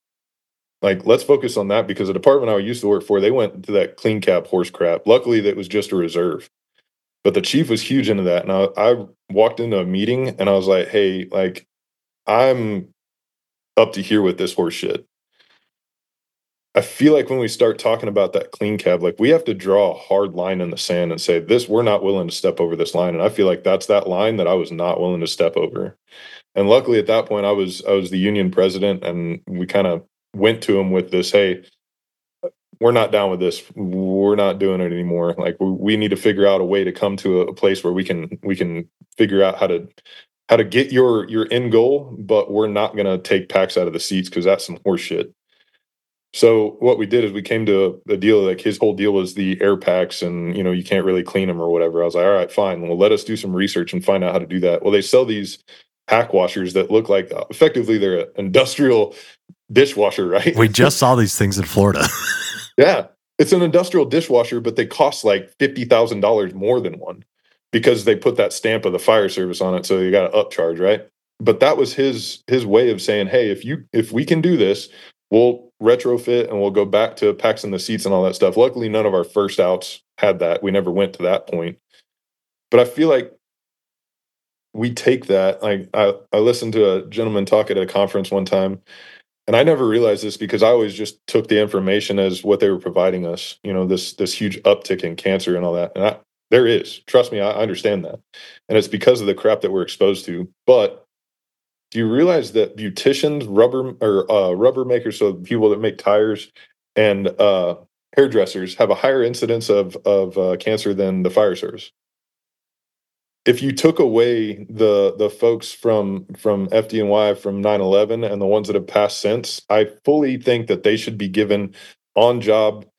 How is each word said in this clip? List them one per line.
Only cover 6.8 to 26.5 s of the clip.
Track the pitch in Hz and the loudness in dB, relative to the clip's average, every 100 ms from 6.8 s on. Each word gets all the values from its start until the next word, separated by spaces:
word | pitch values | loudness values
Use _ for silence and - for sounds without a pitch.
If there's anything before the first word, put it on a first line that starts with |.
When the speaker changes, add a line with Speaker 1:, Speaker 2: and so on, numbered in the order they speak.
| _ _ _ _ | _ _ _ _
Speaker 1:
But | 98 98 | -2 0
the | |
chief | 92 139 139 | 0 -2 0
was | 113 | -2
huge | - 135 110 | -2 -2 0
into | 98 | 0
that. | 90 87 | 0 -2
And | 95 | 0
I, | 95 98 104 | 0 0 2
I | 107 123 98 _ - | 2 2 -2 _ -4
walked | 95 113 113 | 2 2 0
into | 117 101 | -4 -2
a | 90 | -2
meeting | 95 107 123 131 - | -2 -2 -2 -4 -2
and | 98 | 0
I | |
was | 98 95 | 2 2
like, | 92 85 | 0 0
"Hey, | 107 98 95 90 | 0 0 -2 -6
like, | 98 95 90 - _ _ _ _ _ - | -4 -4 -6 -16 _ _ _ _ _ 0
I'm | 110 131 123 110 98 90 _ _ _ _ _ _ _ _ - | 2 4 2 -2 -6 -10 _ _ _ _ _ _ _ _ 2
up | 113 | 2
to | 101 | 0
here | 95 107 | -2 2
with | 92 87 | 2 0
this | 92 - | -4 -4
horse | 85 | -4
shit." | - - - - _ _ _ _ _ _ _ _ _ _ _ _ _ _ _ _ | -4 -8 -8 -12 _ _ _ _ _ _ _ _ _ _ _ _ _ _ _ _
I | - | -2
feel | - - 147 | -2 2 4
like | 147 135 | 4 2
when | 131 | -2
we | 113 | -4
start | - 117 107 | 0 0 0
talking | 117 113 113 | -2 -2 -2
about | 101 92 | 0 0
that | 98 - | -2 -6
clean | - 104 104 | -6 -4 -2
cab, | - 90 | 0 0
like, | 87 85 | -2 0
we | 120 | 2
have | 165 160 | 2 0
to | |
draw | 95 92 98 95 | -6 0 2 2
a | 80 | -2
hard | - 98 101 | -2 -2 -2
line | 87 92 95 | -4 -4 -4
in | 87 | -6
the | 82 | -6
sand | - 87 85 | -4 -2 -2
and | 82 | -4
say, | - 85 | -2 -2
"This, | 82 120 120 | 0 0 0
we're | 107 | -2
not | 117 101 | 0 0
willing | 98 95 85 | 0 -2 -4
to | - | -4
step | 92 85 | -4 -2
over | 85 82 | -4 -4
this | 85 85 | -4 -2
line." | 90 | -2
And | 82 | -2
I | 101 | -2
feel | 110 95 | 0 0
like | 90 | 0
that's | 98 95 - | 0 -2 0
that | 101 95 | 0 0
line | 90 107 110 | -2 0 0
that | 85 | 0
I | 92 | 0
was | 76 | -2
not | 82 87 85 | -4 -4 -2
willing | 90 87 | -2 -4
to | 82 | -4
step | - 85 - | -2 -2 0
over. | 85 - 95 - _ - - - _ | -4 -6 -10 -12 _ -20 -20 -20 _